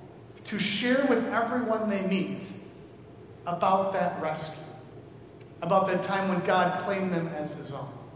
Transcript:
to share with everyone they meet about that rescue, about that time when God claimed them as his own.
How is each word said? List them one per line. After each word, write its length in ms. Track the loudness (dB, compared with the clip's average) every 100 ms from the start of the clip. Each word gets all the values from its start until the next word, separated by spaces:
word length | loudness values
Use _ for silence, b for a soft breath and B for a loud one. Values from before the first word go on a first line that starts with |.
| -18 -18 -18 -14 -6
to 140 | 0
share 460 | 2 2 4 6 6
with 180 | 4 4
everyone 580 | 0 2 0 0 0 2
they 120 | 0
meet 500 | 2 2 0 -4 -8 -12 -14 -18 -18 -18 -20 -18 -18 -10 -4
about 480 | 2 4 6 4
that 280 | 2 0 0
rescue, 420 | -2 -2 -4 -8 -12 -14 -16 -16 -18 -18 -18 -18 -16 -4
about 260 | 4 4 4
that 160 | 2
time 260 | 2 0 2
when 100 | 2
God 380 | 4 4 4 2
claimed 340 | -2 0 0
them 140 | 0 -2
as 280 | -4 -6 -6
his 180 | -8
own. 160 | -8 -8 -12 -14